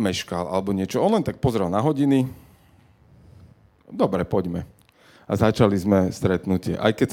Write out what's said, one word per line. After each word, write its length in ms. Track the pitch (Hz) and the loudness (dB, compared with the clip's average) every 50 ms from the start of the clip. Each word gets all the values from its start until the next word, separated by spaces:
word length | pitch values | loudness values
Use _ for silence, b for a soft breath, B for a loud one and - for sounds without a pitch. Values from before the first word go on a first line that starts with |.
meškal 480 | 113 95 90 - - - 90 87 87 73 | -2 -2 -2 -2 -6 -6 -6 -6 -4 -2
alebo 240 | 90 95 95 101 101 | -2 -4 -2 -2 -2
niečo, 240 | 95 95 95 - | -2 -2 -2 -2
on 160 | 123 151 202 226 | 0 0 2 2
len 80 | 208 | 0
tak 160 | 147 - - | 0 -2 -6
pozrel 320 | - - 131 113 107 95 85 | -2 -2 -2 0 0 -2 0
na 80 | 92 | 0
hodiny. 480 | 104 120 156 151 135 143 139 139 135 127 131 b b b b b b b b b b b b b _ _ _ - - - - - - - - - _ _ _ _ _ _ | 0 0 0 0 2 2 2 2 2 2 0 b b b b b b b b b b b b b _ _ _ -20 -20 -20 -20 -20 -20 -20 -20 -20 _ _ _ _ _ _
Dobre, 400 | - - 214 240 98 95 90 87 | -12 -2 0 0 0 2 0 -2
poďme. 400 | - - 98 90 87 85 87 - - - _ _ b b b b b b b b b | 0 0 -2 -2 -2 -4 -6 -8 -10 -16 _ _ b b b b b b b b b
A 80 | - | 0
začali 400 | 101 113 110 107 - 120 104 98 | 2 2 2 4 4 4 4 4
sme 320 | 98 87 104 101 95 92 87 | 2 2 4 4 4 4 2
stretnutie. 640 | - - - 95 92 87 - 95 92 90 - - 82 | -2 -2 -2 0 0 0 0 -2 -2 -2 -2 -4 -4
Aj 160 | - - 110 | 0 0 0
keď 180 | 113 - 131 - | 2 2 -2 0